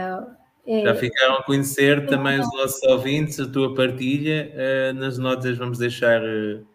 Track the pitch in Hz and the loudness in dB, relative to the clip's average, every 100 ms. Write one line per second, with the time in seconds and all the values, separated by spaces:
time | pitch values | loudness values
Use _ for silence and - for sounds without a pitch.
0 | 185 185 - - _ _ - 220 208 - | -4 -8 -10 -18 _ _ -4 0 2 2
1 | 123 131 131 135 135 139 135 - 139 147 | 0 2 4 2 0 0 0 2 4 4
2 | 143 139 135 139 120 135 131 - 135 127 | 2 0 2 0 -2 -2 -4 0 4 4
3 | 127 147 151 - 127 135 131 135 127 127 | 2 0 -2 -4 -4 -2 0 2 0 0
4 | 127 143 151 156 147 131 131 135 131 131 | -2 -2 0 -2 -4 -6 -2 0 0 -2
5 | 135 127 131 127 127 120 123 120 120 120 | -4 -2 -2 -2 -2 -2 -4 -2 -2 0
6 | 120 113 110 110 107 107 107 | 4 4 2 -2 -4 -6 -12